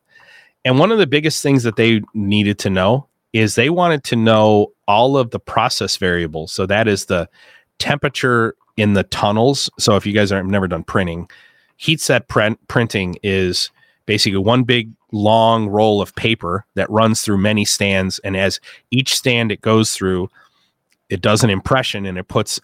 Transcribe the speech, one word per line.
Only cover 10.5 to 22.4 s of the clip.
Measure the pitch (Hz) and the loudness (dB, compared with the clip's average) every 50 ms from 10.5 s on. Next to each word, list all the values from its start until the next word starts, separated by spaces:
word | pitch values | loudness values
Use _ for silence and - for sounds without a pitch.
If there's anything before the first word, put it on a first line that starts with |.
| 104 101 95 | -2 -2 -2
done | 87 87 82 82 | -2 -4 -6 -8
printing, | - - 104 92 87 82 85 85 - - - _ _ _ _ _ _ _ | -4 -4 -4 -4 -4 -6 -10 -12 -14 -18 -20 _ _ _ _ _ _ _
heat | - - - 160 156 | -8 -4 -4 -2 -2
set | - - 135 117 - | 0 0 0 -2 -2
print, | - - 123 104 107 113 - _ | -2 -2 0 0 0 -2 -4 _
printing | - - 127 117 113 - 104 95 90 87 - - | -4 -2 0 0 0 -2 -4 -4 -4 -6 -6 -4
is | 101 95 95 92 90 87 - - - _ _ _ _ _ _ _ | -2 0 0 0 0 -2 -4 -6 -8 _ _ _ _ _ _ _
basically | - 104 104 - 110 95 | -2 -2 0 0 0 0
one | 98 95 107 120 127 123 | 0 2 2 2 2 2
big | 113 123 120 113 113 - _ _ - | 2 0 0 0 -4 -12 _ _ -8
long | 113 104 101 107 110 113 113 113 113 113 107 | -4 -2 2 2 4 4 4 4 2 2 0
roll | 101 101 104 110 110 104 101 | -2 0 2 2 2 2 0
of | 92 - - | -2 -4 -6
paper | - - 113 113 - - 85 90 101 - _ - | -4 -2 -2 -2 -2 -4 -6 -6 -8 -8 _ -6
that | 95 92 - | -6 -4 -2
runs | 104 107 113 110 113 - | 2 2 2 2 2 0
through | - 110 101 98 | -2 -2 0 0
many | 95 107 107 104 104 | 2 2 0 0 0
stands. | - - - 101 98 98 95 95 95 - - | -2 -2 -2 0 0 0 0 -2 -2 -4 -6
And | - 98 95 | -8 -6 -4
as | 95 98 95 - - _ - - - _ - | -2 -2 -2 -2 -4 _ -18 -20 -20 _ -6
each | 120 131 135 - - | -4 -2 -2 -2 -4
stand | - - 131 120 117 117 107 | -2 0 0 0 0 0 -2
it | 101 - | -4 -4
goes | - 110 110 110 110 - - | 0 2 2 2 2 0 -2
through, | - 98 92 92 90 90 - _ _ _ _ _ _ _ _ _ _ _ _ _ _ _ - | -4 -4 -2 -2 -2 -4 -6 _ _ _ _ _ _ _ _ _ _ _ _ _ _ _ -10
it | 101 90 | -6 -2
does | - 107 107 110 123 | 0 2 2 4 4
an | 110 | 2
impression | 98 95 - - 131 131 127 - - 104 98 | 2 0 0 0 0 0 0 -2 -6 -8 -8
and | 98 92 | -8 -8
it | 90 92 | -10 -8
puts | - - 117 | -4 -4 -4